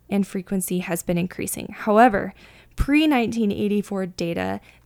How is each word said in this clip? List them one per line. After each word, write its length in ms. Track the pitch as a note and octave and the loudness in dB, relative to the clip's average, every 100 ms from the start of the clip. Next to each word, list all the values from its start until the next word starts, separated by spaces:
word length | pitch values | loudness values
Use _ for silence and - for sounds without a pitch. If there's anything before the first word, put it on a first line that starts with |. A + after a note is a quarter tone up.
| _ | _
and 160 | G3+ F#3+ | -2 -2
frequency 540 | G3 F3+ G3 - F3+ | -4 -4 -4 -2 -4
has 240 | F3+ E3+ | -4 -4
been 120 | - F3 | -2 -2
increasing. 520 | F3+ - - - - | -2 -6 -8 -8 -10
However, 640 | - A3 G#3 A#3+ G3 G3 - - - _ | -6 2 6 6 4 -4 -10 -20 -20 _
pre-nineteen 800 | - - D4 D#4 C#4 A3+ A3+ G#3 | -4 2 4 4 2 0 0 -2
eighty-four 540 | - G#3 G#3 G3 G3 F#3 | 0 0 0 -2 -4 -6
data 540 | - E3+ E3+ F#3+ G3 - _ | -6 -4 -4 -4 -6 -10 _